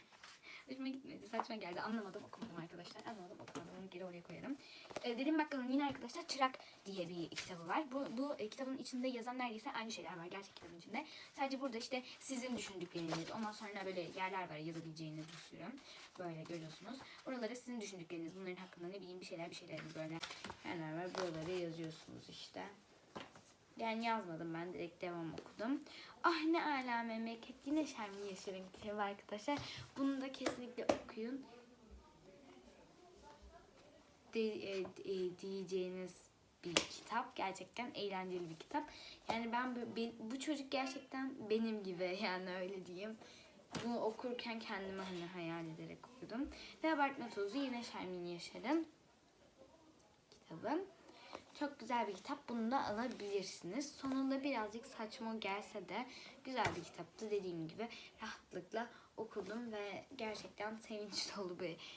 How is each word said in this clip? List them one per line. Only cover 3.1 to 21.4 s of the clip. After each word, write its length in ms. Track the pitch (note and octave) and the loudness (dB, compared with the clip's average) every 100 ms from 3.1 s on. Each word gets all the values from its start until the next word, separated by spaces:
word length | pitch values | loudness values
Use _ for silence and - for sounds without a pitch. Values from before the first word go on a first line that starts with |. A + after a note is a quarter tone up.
| A3 F3+ - | -8 -8 -10
Okumadım. 320 | - - E3+ F#3 | -8 -6 -6 -8
Onu 100 | F#3+ | -8
geri 140 | F3 | -6
oraya 180 | F#3 F3 | -6 -6
koyarım. 340 | - E3+ A#3 C#4+ - - - - | -8 -6 -2 -4 -6 -14 -8 -2
Ee, 160 | B3 A#3+ | 0 4
Dedim 200 | C4+ D#4 | 6 8
Bakkal'ın 300 | D4+ C#4+ B3 | 6 4 4
yine 180 | C4+ C#4+ | 6 6
arkadaşlar 420 | C4+ A#3+ E4+ E4 | 2 -4 -6 -2
Çırak 300 | C4 C4 C4 - - - | 6 6 4 -12 -12 -6
diye 220 | F#3+ E3+ | -2 -2
bir 200 | F3+ E3 | 0 -2
kitabı 380 | - - F3 E3+ | -2 -4 -4 2
var. 240 | G#3+ D4+ | 4 4
Bu, 120 | B3+ C#4 A3+ | 2 2 2
bu, 180 | C#4+ - | 2 2
e, 100 | G#3+ | -2
kitabın 300 | - C4 C4 | 0 -2 0
içinde 300 | - B3+ C4 | -2 2 2
yazan 300 | A#3+ A#3 B3+ | 2 0 0
neredeyse 340 | B3 A3 C4+ | 0 0 -2
aynı 200 | A#3 A3 | -2 -2
şeyler 260 | A3 E3 F3 | -2 -4 -4
var 80 | F3 | -4
gerçek 300 | G3 G3+ - | -6 -6 -12
kitabın 220 | F3 E3+ | -12 -12
içinde. 280 | - A3 D4+ - - | -4 -2 -2 -8 -8
Sadece 260 | - C4+ C4 | 2 2 4
burada 180 | C4+ A3+ | 2 0
işte 240 | A#3+ B3+ B3 - | 2 0 0 -4
sizin 360 | - B3+ B3+ A#3 | 0 0 2 0
düşündükleriniz, 760 | G3 F#3+ F3 F3 E3 D#3+ E3 A3+ | 0 -2 -2 0 2 2 0 0
ondan 160 | G#3+ | 0
sonra 340 | G#3 G#3 G3+ F#3+ | -2 -4 -2 0
böyle 140 | F#3 | 0
yerler 500 | E3 G3 F#3+ F#3+ E3+ | 0 0 0 2 0
var 60 | D3+ | -2
yazabileceğiniz 720 | D#3 E3 D#3+ D#3 D#3 D#3 D#3+ | -2 -2 -4 -4 -4 -4 -6
bir 40 | |
sürü. 320 | E3+ - E3 E3+ C4+ - - - - | -8 -12 -8 -6 -8 -10 -14 -14 -6
Böyle 240 | F3 D#3+ | -4 -4
görüyorsunuz. 560 | D3+ E3+ D#3+ - G3 C4 - - - | -4 -4 -4 -8 -8 -8 -8 -8 -4
Oralara 280 | B3+ A3 | 0 0
sizin 260 | B3 - A#3+ | -2 -4 -4
düşündükleriniz, 560 | G3 F#3+ E3 E3+ E3 F#3 | -4 -6 -4 -4 -4 -4
bunların 200 | F#3+ F#3 | -4 -4
hakkında 320 | F#3 - F3 | -6 -6 -6
ne 120 | G3 | -4
bileyim 200 | F3+ F#3 | -6 -8
bir 60 | F3+ | -6
şeyler, 240 | E3+ E3+ | -4 -4
bir 40 | |
şeyler 260 | - F3 D#3 D#3 | -6 -6 -6 -6
böyle 240 | D#3+ D#3+ E3 - - - - | -4 -2 -2 -4 -6 -8 -6
yerler 320 | - E3+ D#3 D#3 | -4 -2 0 0
var. 100 | F3+ | 0
Buralara 360 | F3+ F3+ D#3+ | 2 2 2